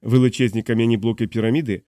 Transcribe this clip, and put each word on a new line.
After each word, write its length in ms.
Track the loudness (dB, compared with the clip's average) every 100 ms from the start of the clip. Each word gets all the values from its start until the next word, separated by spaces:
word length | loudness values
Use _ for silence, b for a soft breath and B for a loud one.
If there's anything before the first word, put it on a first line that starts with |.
Величезні 600 | 2 2 2 2 -2 -2
кам'яні 340 | -2 0 2 2
блоки 300 | -2 -2 -4
піраміди 560 | -2 -2 -2 -2 -6 _